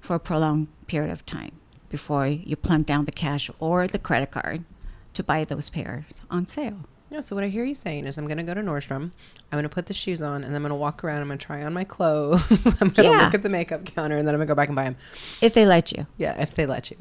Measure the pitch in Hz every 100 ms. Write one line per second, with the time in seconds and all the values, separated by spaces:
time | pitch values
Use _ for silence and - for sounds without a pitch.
0 | - 170 - 160 156 151 151 - - 156
1 | 151 160 - - 55 - _ - - -
2 | - 147 135 147 185 151 - 160 147 143
3 | 143 - 151 143 - - 160 175 180 202
4 | - 123 139 - - 160 170 - - -
5 | - - - 156 156 147 143 160 - 123
6 | 151 - - 175 185 - 269 202 143 _
7 | - 302 - 202 196 202 247 285 185 147
8 | 139 143 151 151 170 185 208 143 - 135
9 | 165 - - - - 147 147 180 175 190
10 | - 170 151 143 135 147 147 143 147 147
11 | 165 147 143 139 - 143 147 175 190 -
12 | 170 151 147 175 - 220 240 - 196 -
13 | - 440 220 202 202 190 170 156 190 -
14 | 151 151 151 147 151 147 143 139 135 127
15 | - - - - 226 226 208 175 - -
16 | 143 - 151 - 147 - 147 127 - -